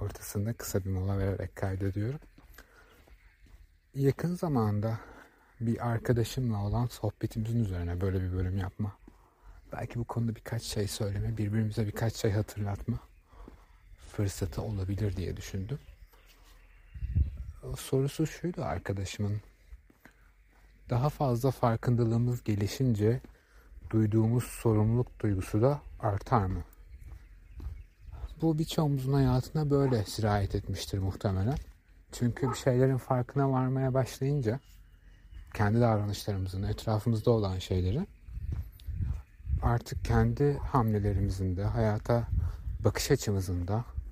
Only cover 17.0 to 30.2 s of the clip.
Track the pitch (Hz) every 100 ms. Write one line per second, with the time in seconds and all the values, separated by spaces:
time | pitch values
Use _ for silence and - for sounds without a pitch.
17 | - - - - - - 127 131 - 131
18 | 139 - 156 - 170 175 101 82 - 98
19 | 95 - 104 104 - - - - - _
20 | - - - _ _ _ - - - 117
21 | 143 - 139 120 131 - 120 117 - 117
22 | 113 113 120 120 - 104 101 - 131 104
23 | 104 127 - - _ - - - - 110
24 | 107 110 110 120 - - 117 107 107 117
25 | 120 - 107 95 - 107 127 143 - -
26 | 110 101 - 123 95 92 - - - -
27 | - - - - - - - - - _
28 | - - - - 160 156 160 - 156 139
29 | 131 139 131 127 - 156 147 143 139 120
30 | 101 -